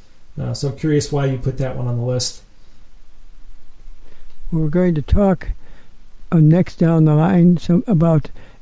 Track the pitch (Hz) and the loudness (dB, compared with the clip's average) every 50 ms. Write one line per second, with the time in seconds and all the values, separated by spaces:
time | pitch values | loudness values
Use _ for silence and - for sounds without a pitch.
0 | - - - - - - - 147 131 120 117 - 143 139 - - - 156 147 147 | -18 -20 -20 -20 -18 -14 -10 -8 -6 -6 -6 -4 -4 -6 -6 -4 -2 0 0 0
1 | 143 - 147 139 139 135 131 123 - 131 123 - 135 131 131 131 123 120 120 120 | 0 0 -2 -2 0 -2 -2 -2 -4 -4 -2 -2 -4 -4 -4 -4 -4 -2 -2 -2
2 | 120 123 123 123 - - - - - - - - - - - - - - - - | -2 -2 -2 -2 -4 -6 -8 -12 -20 -20 -20 -20 -18 -16 -16 -14 -14 -14 -14 -14
3 | - - - - - - - - - - - - - - - - - - - - | -14 -14 -14 -14 -14 -14 -12 -12 -10 -10 -10 -8 -10 -10 -10 -12 -12 -12 -10 -10
4 | - - - - - - - - - - 170 160 156 151 151 180 180 180 170 147 | -10 -10 -8 -8 -6 -6 -4 -4 -2 0 0 2 2 2 2 2 2 2 2 0
5 | 131 - - 208 202 196 180 - - - - - - - - - - - - - | 2 4 4 4 6 4 2 0 -2 -6 -6 -6 -8 -12 -14 -14 -14 -16 -16 -16
6 | - - - - - - 175 160 156 151 160 185 175 - - - 175 165 165 160 | -16 -14 -12 -10 -4 2 4 6 6 6 6 4 2 0 0 0 2 4 4 4
7 | 156 156 151 151 160 185 190 175 170 180 175 160 - - 175 196 - 254 202 151 | 4 6 4 4 4 4 4 6 6 6 4 4 2 2 2 2 2 2 2 4
8 | 170 165 160 147 - - - - - - - - | 4 4 4 2 0 -2 -10 -12 -14 -18 -20 -12